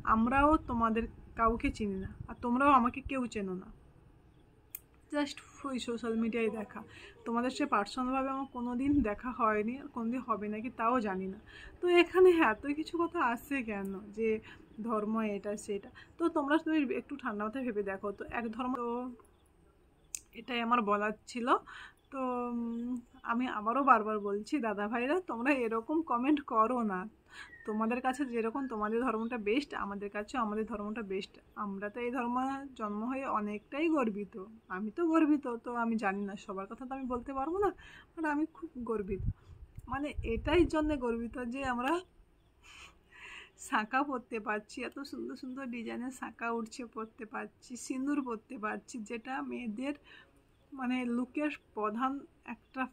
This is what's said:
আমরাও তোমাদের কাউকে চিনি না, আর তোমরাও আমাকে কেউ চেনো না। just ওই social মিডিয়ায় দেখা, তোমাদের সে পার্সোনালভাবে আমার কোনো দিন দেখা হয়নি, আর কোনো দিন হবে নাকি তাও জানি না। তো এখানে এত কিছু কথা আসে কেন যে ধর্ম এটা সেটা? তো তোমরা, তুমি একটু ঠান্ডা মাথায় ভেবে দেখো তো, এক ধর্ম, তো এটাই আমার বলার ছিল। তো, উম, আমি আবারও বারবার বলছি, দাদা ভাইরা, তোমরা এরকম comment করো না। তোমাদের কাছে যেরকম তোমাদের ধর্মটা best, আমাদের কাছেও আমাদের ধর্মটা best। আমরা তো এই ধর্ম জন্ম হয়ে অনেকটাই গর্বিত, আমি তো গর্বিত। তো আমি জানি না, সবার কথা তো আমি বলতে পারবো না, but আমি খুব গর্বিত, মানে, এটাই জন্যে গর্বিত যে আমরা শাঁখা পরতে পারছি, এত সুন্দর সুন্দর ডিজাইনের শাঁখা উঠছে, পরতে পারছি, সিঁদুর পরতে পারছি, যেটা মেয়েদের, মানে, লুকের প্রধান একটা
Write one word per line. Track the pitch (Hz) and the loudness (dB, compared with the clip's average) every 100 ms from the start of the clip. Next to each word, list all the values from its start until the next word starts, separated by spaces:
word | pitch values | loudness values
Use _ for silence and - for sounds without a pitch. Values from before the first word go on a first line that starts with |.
আমরাও | - 220 233 269 294 311 | 2 4 6 6 8 6
তোমাদের | 294 240 226 220 226 - - - | 4 2 2 2 -2 -8 -10 2
কাউকে | 226 226 180 | 2 4 0
চিনি | - 208 190 | 0 -2 -2
না, | 196 - - | -6 -10 -12
আর | 233 | -6
তোমরাও | 240 240 285 | 0 4 8
আমাকে | 269 240 269 | 8 6 0
কেউ | - 269 240 | -4 -2 -2
চেনো | 220 190 | -4 -4
না। | 185 - - - - - - - - - _ _ - - _ - | -6 -8 -18 -20 -20 -20 -20 -20 -20 -20 _ _ -20 -20 _ -6
just | 294 285 - - - 277 | -2 -2 -4 -16 -10 -6
ওই | 254 | -4
social | 240 226 233 226 | -2 -2 0 0
মিডিয়ায় | 226 233 220 | 2 2 0
দেখা, | 220 208 208 - - - - - | -2 -8 -10 -14 -18 -20 -12 -2
তোমাদের | 233 247 | 0 0
সে | 254 294 | 0 2
পার্সোনালভাবে | 214 202 269 254 269 269 | 2 0 -2 -2 0 0
আমার | 269 277 | -2 -6
কোনো | 247 240 247 | -6 -4 0
দিন | 277 285 | 4 4
দেখা | 214 208 254 | 4 0 -4
হয়নি, | 247 220 214 214 269 | 2 2 4 0 -4
আর | 294 | -8
কোনো | 240 226 | -4 -2
দিন | 254 240 | -2 -2
হবে | 208 208 | -2 -2
নাকি | 214 240 | -4 -6
তাও | - 233 254 | 0 2 4
জানি | 214 185 190 | 2 -2 -4
না। | 202 - - - - | -8 -14 -18 -18 -2
তো | 359 | 6
এখানে | 349 339 349 370 | 6 8 10 10
এত | 330 254 208 277 | 10 6 4 -2
কিছু | 294 311 330 | -4 -2 0
কথা | 339 339 254 | 0 2 2
আসে | 233 - 277 | 0 -2 -2
কেন | 220 202 196 190 208 | -2 -4 -4 -6 -8
যে | 208 226 220 - - - - | -2 0 0 -4 -20 -16 -8
ধর্ম | 226 220 208 220 | -2 0 0 0
এটা | 214 202 208 208 | 0 -2 -4 -6
সেটা? | - 202 - - - - | -4 -6 -6 -18 -14 0
তো | 330 | 0
তোমরা, | 330 277 320 | 2 4 2
তুমি | 320 311 254 240 | 4 2 2 -2
একটু | - 285 | -6 -8
ঠান্ডা | 247 208 214 | -6 -4 -4
মাথায় | 269 | -2
ভেবে | 247 208 | -2 -2
দেখো | 196 190 208 | -2 -2 -4
তো, | 202 - | -6 -6
এক | 247 233 | -6 -4
ধর্ম, | 220 254 254 | -4 -4 -2
তো | 240 240 254 233 - _ _ _ _ _ _ _ _ - - | -2 -4 -6 -10 -20 _ _ _ _ _ _ _ _ -14 -12
এটাই | - 233 240 | -14 -6 -2
আমার | 226 240 | 4 4
বলার | 202 202 214 214 - | 6 4 2 -2 -6
ছিল। | 247 240 370 - - - - - | -2 2 2 0 -16 -18 -20 -10
তো, | 269 254 247 240 | -4 -2 -2 -2
উম, | 240 233 233 240 247 - 262 | -4 -4 -4 -4 -4 -8 -10
আমি | - 233 262 | -4 0 0
আবারও | 214 208 247 | -2 0 4
বারবার | 277 233 214 214 | 8 6 6 -2
বলছি, | 202 202 214 294 | -2 -4 -2 -2
দাদা | 220 202 208 | 0 -2 -2
ভাইরা, | 233 254 359 - | 0 0 0 -2
তোমরা | 226 254 | -2 2
এরকম | 269 226 226 226 320 | 2 2 -2 0 0
comment | 320 240 262 294 | 2 2 4 2
করো | - 226 220 254 | 2 4 4 4
না। | 214 185 214 - - - - - - | 0 -2 -6 -14 -20 -18 -18 -12 -4
তোমাদের | 214 226 247 | -2 0 0
কাছে | 262 254 262 | 0 -2 -2
যেরকম | 233 226 277 262 | 0 -2 -2 -4
তোমাদের | 220 208 226 | -2 0 0
ধর্মটা | 254 220 226 247 | 0 0 -2 -2
best, | 202 254 285 | 0 0 0
আমাদের | - 202 202 202 | -4 -6 -6 -6
কাছেও | 208 208 247 | -6 -4 -2
আমাদের | 214 214 220 | -2 -2 -4
ধর্মটা | 208 208 220 | -4 -6 -6
best। | 196 196 - - - - | -4 -4 -6 -14 -16 -8
আমরা | 208 196 208 | -6 -6 -6
তো | 247 | -4
এই | 240 | -4
ধর্ম | 254 240 247 262 269 277 254 | -2 -2 0 -2 -4 -8 -8
জন্ম | 214 208 | -4 -2
হয়ে | 233 262 269 | -2 -2 -2
অনেকটাই | 214 208 208 - 285 330 | -2 -2 -6 -6 0 2
গর্বিত, | 311 226 202 196 226 202 220 - | 4 2 0 -6 -10 -14 -14 -8
আমি | 185 214 | -6 -4
তো | 262 339 | 0 4
গর্বিত। | 320 302 294 254 233 | 6 6 4 2 -4
তো | 247 240 | -4 -2
আমি | 233 226 | 0 2
জানি | 208 196 | 0 0
না, | 202 202 | -4 -8
সবার | - 190 196 | -10 -8 -8
কথা | 226 262 | -10 -10
তো | |
আমি | 269 | -6
বলতে | 254 247 240 | -4 -4 -4
পারবো | 269 277 370 | -4 -2 2
না, | 403 359 - - - - | 2 0 -12 -20 -16 -4
but | 311 | 0
আমি | 294 311 | 0 0
খুব | - 330 247 | -4 -12 -8
গর্বিত, | 233 220 196 190 - - - - - - - | -2 -2 -2 -2 -2 -2 -6 -20 -18 -16 -6
মানে, | 262 294 - | -4 -4 -4
এটাই | 233 226 294 339 277 | -2 -2 4 6 6
জন্যে | 311 302 294 | 4 2 2
গর্বিত | 240 233 233 262 240 | 0 -2 -4 -6 -6
যে | 269 | -4
আমরা | 269 240 254 339 - - - _ _ _ - - - - _ - - - - - - | -2 0 2 0 -2 -18 -20 _ _ _ -20 -20 -20 -20 _ -20 -18 -18 -18 -16 -2
শাঁখা | 254 214 262 | 0 2 0
পরতে | 294 254 - 226 | 0 -2 -4 -6
পারছি, | 208 214 214 - | -2 -4 -4 -10
এত | 240 277 | -8 -8
সুন্দর | 277 247 233 262 | -10 -8 -8 -8
সুন্দর | 254 254 262 | -10 -8 -8
ডিজাইনের | 240 226 233 254 | -6 -6 -6 -8
শাঁখা | 262 - - 233 | -8 -10 -6 -4
উঠছে, | 233 220 - 233 | -2 -4 -8 -10
পরতে | 220 220 - 214 | -8 -10 -10 -10
পারছি, | 214 214 _ - 240 | -8 -10 _ -16 -10
সিঁদুর | - 262 269 294 | -6 -2 0 0
পরতে | 254 214 - 262 | -2 -4 -8 -6
পারছি, | 214 214 - 254 | -4 -4 -6 -10
যেটা | 208 240 262 269 | -8 -8 -6 -6
মেয়েদের, | 269 247 240 208 269 285 - - - _ _ _ - | -4 -6 -6 -4 -4 -6 -10 -20 -20 _ _ _ -16
মানে, | 277 247 254 240 | -6 -2 0 0
লুকের | 240 254 - 294 - _ | 0 -2 -2 -2 -4 _
প্রধান | - 214 220 262 277 - _ - | -4 -2 0 0 -2 -10 _ -14
একটা | 233 _ 262 254 | -14 _ -6 -6